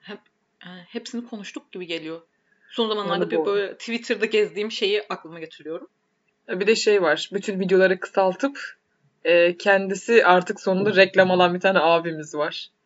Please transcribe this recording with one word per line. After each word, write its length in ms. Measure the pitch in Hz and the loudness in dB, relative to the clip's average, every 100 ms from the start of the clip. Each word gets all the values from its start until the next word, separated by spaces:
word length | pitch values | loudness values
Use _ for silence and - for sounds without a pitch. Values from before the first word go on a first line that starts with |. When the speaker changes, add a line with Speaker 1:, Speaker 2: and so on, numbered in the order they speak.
Speaker 1:
Hep, 180 | 196 202 _ _ _ _ | -20 -20 _ _ _ _
e, 40 | 180 180 175 | -20 -20 -16
hepsini 400 | 233 233 233 240 | -16 -12 -14 -12
konuştuk 440 | 208 196 - _ | -14 -16 -18 _
gibi 140 | 185 170 | -14 -10
geliyor. 340 | 165 156 165 _ _ _ _ _ | -10 -10 -14 _ _ _ _ _
Son 180 | - 220 | -4 -4
zamanlarda 320 | 208 196 196 | -2 -2 -2
Speaker 2:
Vallahi 100 | 170 | -2
Speaker 1:
bir 60 | 165 | -2
Speaker 2:
bu. 100 | 156 | 0
Speaker 1:
böyle 260 | 202 190 | -2 -4
Twitter'da 540 | - - 233 233 208 220 | -8 -8 -8 -4 -4 -2
gezdiğim 440 | 214 202 175 214 | 0 -2 -4 -8
şeyi 320 | - 196 208 - | -4 -2 -2 -4
aklıma 320 | 190 160 165 | -10 -12 -16
getiriyorum. 480 | 160 - 151 170 294 _ _ _ _ _ - | -18 -16 -12 -12 -14 _ _ _ _ _ -8
Speaker 2:
Bir 180 | 185 202 | -2 0
de 80 | 214 | 2
şey 260 | 220 202 | 2 2
var. 280 | 165 156 - | 2 0 -4
Bütün 280 | 196 208 190 | -8 -6 -4
videoları 400 | 185 185 185 190 | 2 4 4 2
kısaltıp, 760 | - 196 190 185 277 277 - - _ _ _ _ | -4 0 0 0 -4 -6 -16 -18 _ _ _ _
e, 320 | 165 170 175 180 | 2 4 4 2
kendisi 680 | 202 196 196 196 - 233 175 | 2 2 0 -6 2 4 6
artık 340 | 180 180 202 | 4 2 -6
sonunda 360 | 196 185 208 190 | -2 0 2 4
reklam 340 | 190 190 185 | 4 6 4
alan 240 | 180 175 | 4 2
bir 60 | 180 | 2
tane 180 | 190 185 | 2 2
abimiz 560 | 156 170 165 156 151 | 4 2 0 -8 -10
var. 360 | 147 165 - - _ | -6 -6 -6 -16 _